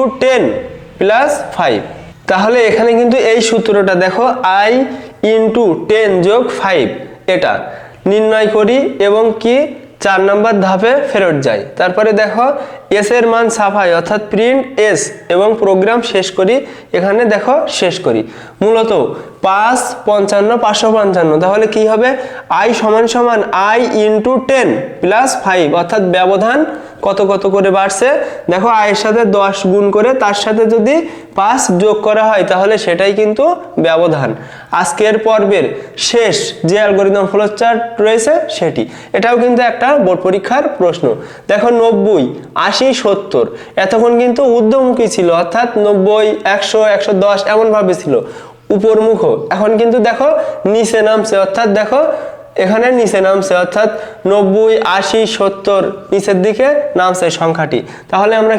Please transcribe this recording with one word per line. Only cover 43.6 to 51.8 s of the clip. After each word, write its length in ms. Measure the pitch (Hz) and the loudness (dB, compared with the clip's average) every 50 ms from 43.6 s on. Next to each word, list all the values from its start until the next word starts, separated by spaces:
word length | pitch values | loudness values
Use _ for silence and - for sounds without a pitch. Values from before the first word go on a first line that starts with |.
| - - - - 196 | -16 -8 -4 -4 -2
এতক্ষণ 280 | - - 220 226 233 240 233 247 | 0 0 2 2 2 2 2 2
কিন্তু 200 | 247 240 254 285 254 233 | 0 2 2 2 2 2
ঊর্ধ্বমুখী 500 | 240 220 220 247 269 262 254 247 240 233 214 - | 2 2 2 2 2 2 2 0 0 0 0 0
ছিল, 140 | - 180 170 170 170 175 | 0 2 2 2 0 0
অর্থাৎ 260 | 170 - 220 247 240 240 214 208 | -2 -2 -2 -2 -2 0 0 2
নব্বই, 400 | 208 208 196 190 202 208 214 214 214 214 214 - 190 202 | 2 2 2 2 2 2 2 2 2 0 -2 -2 -2 -2
একশো, 260 | 202 202 - - 214 214 214 202 | -2 -2 -2 0 2 2 2 2
একশো 180 | 196 202 - 208 185 190 | 0 0 0 0 2 2
দশ 140 | 202 202 196 196 - 214 | 2 2 0 0 0 2
এমনভাবে 420 | 220 226 226 214 214 202 185 180 160 - | 2 2 2 2 2 2 0 0 -2 -2
ছিল 120 | 151 135 113 - - - - - - - - _ - 208 | 0 0 0 0 -4 -8 -16 -18 -20 -20 -12 _ -2 -2
উপরমুখ। 440 | 202 196 220 220 214 220 226 226 - - 156 135 - - - 156 | 2 2 2 2 4 2 2 2 2 2 2 0 0 -2 -4 -2
এখন 160 | 185 214 214 226 214 | 0 0 2 2 2
কিন্তু 180 | 233 233 226 254 214 240 | 2 2 2 2 2 2
দেখো 200 | 220 - 269 294 320 - - - - - - 190 208 | 0 0 0 0 0 0 -2 -4 -6 -4 -2 0 0
নিচে 240 | 226 226 220 - 220 208 214 | 0 0 0 0 0 2 2
নামছে, 260 | 220 220 208 - 202 196 190 | 2 0 0 0 0 0 0
অর্থাৎ 240 | 190 - 233 233 214 202 214 | 0 0 -2 0 0 0 0